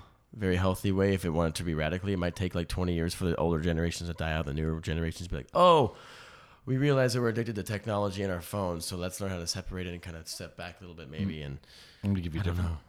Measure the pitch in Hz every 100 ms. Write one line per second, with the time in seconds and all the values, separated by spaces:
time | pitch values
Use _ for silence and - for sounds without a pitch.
0 | - _ _ 117 92 90 95 95 101 95
1 | 98 95 87 80 82 - 87 78 78 90
2 | 98 92 87 - 92 87 82 90 90 85
3 | 85 - 92 - 82 80 85 82 85 -
4 | 85 80 80 78 71 76 80 80 82 80
5 | 82 - 87 71 - - 180 160 110 -
6 | - - - - - - 127 131 147 135
7 | 127 123 117 110 113 104 92 101 117 104
8 | 101 95 98 87 - 104 90 82 - 90
9 | 90 - 95 90 82 95 - 92 87 87
10 | 92 82 80 - 85 - 87 - 90 80
11 | 69 78 98 78 69 69 - - - -
12 | 101 95 85 80 90 90 87 78